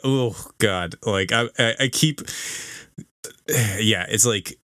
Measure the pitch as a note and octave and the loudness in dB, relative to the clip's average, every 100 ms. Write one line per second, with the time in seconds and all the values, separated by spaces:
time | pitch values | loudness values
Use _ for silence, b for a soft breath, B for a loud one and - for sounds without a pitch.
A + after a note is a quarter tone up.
0 | C3+ C3+ A#2+ G2 - - A2 F#2 F2 - | 2 2 2 -2 -12 -2 0 0 -4 -6
1 | - G2 F#2+ A2+ A#2 - A#2 A2+ C3+ - | -2 0 0 0 0 0 0 2 0 2
2 | D#3 C#3+ - B B B B B B - | 0 0 -8 B B B B B B -18
3 | - _ - - - C3 A2 G2 A2 G2+ | -20 _ -20 -14 -2 2 2 2 2 2
4 | F2+ A2 B2 G#2 - - | 2 2 4 2 -2 -14